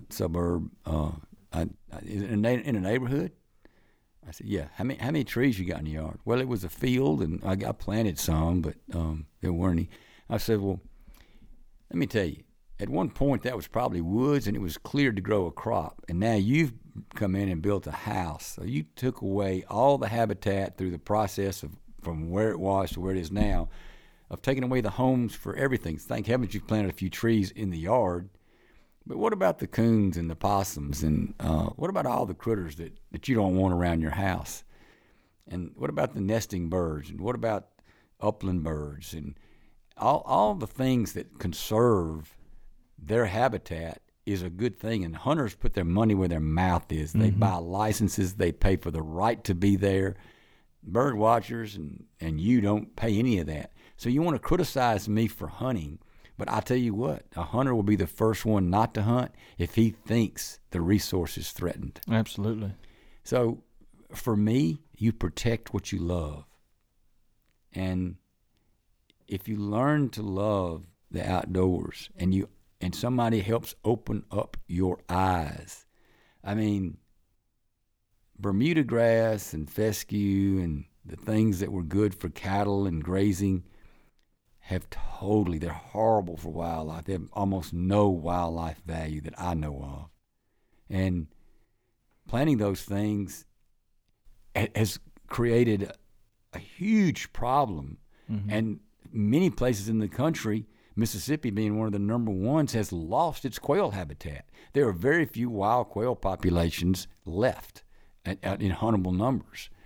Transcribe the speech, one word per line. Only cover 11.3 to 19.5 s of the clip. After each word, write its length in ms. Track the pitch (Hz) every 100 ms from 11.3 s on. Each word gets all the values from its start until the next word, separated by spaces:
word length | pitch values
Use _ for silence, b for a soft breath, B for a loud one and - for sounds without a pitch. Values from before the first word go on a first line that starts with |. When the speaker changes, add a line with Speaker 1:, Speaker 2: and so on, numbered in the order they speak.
| b b - - - -
Speaker 1:
let 60 | -
me 100 | 151
tell 200 | 110 90
you, 160 | 71 - _ - -
at 120 | 101
one 180 | 151 202
point, 340 | - 143 127
that 120 | 123 120
was 100 | -
probably 360 | 117 123 87
woods, 440 | 82 107 135 143 101
and 80 | 110
it 40 |
was 160 | 92 73
cleared 400 | - 143 139 101
to 60 |
grow 240 | 95 107 87
a 40 |
crop. 520 | - 110 104 78 - -
And 120 | 85
now 140 | 110
you've 400 | 110 98 147 151 113 - - -
come 200 | - 101
in 140 | 95 98
and 140 | 85
built 240 | 92 101 73
a 60 |
house. 520 | 73 - 95 85 - - -
So 80 |
you 180 | 90 147 151
took 280 | - 127 123
away 420 | 98 98 98